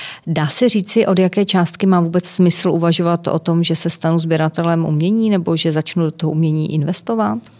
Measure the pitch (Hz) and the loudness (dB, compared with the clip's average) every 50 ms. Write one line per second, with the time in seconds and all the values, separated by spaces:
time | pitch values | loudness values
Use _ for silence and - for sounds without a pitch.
0 | - - - - - 165 156 156 151 143 - - 247 240 - 208 190 - - 226 | -14 -16 -16 -12 -6 -4 -2 -2 0 -2 0 2 2 2 2 0 -2 0 0 0
1 | - - 185 185 185 180 - 208 196 - - 185 170 - - - 196 190 185 175 | 2 2 2 2 2 2 2 0 0 0 2 2 0 0 -2 0 0 2 2 2
2 | 170 165 170 180 - - - - 180 175 170 - - 180 151 165 170 170 165 180 | 2 0 0 -2 -2 0 0 2 2 2 2 2 0 0 0 2 2 2 2 2
3 | 170 170 170 170 170 - - 160 - 175 165 170 170 - 165 - - 165 - - | 2 0 0 0 0 -2 -2 -2 0 0 0 2 2 0 0 0 -2 -4 -4 -2
4 | - 165 165 170 160 160 165 156 160 160 160 - 170 170 170 165 160 160 151 151 | 0 0 0 0 0 0 0 0 0 0 -2 -2 0 0 0 0 0 0 0 0
5 | 165 190 220 226 220 214 202 180 170 170 165 156 - 165 151 156 156 - - 175 | 0 0 2 2 2 2 0 0 0 0 -2 0 0 0 -2 -2 -2 -2 -2 -2
6 | 165 151 - - 160 160 156 156 165 156 156 156 156 - - 156 143 165 185 - | 0 -2 -2 -2 -4 -2 0 0 0 0 0 0 -2 -2 -2 -2 -2 -2 -4 -4
7 | - - 233 220 208 208 220 233 - - - | -4 -4 -2 -2 -2 -2 -2 -6 -8 -14 -20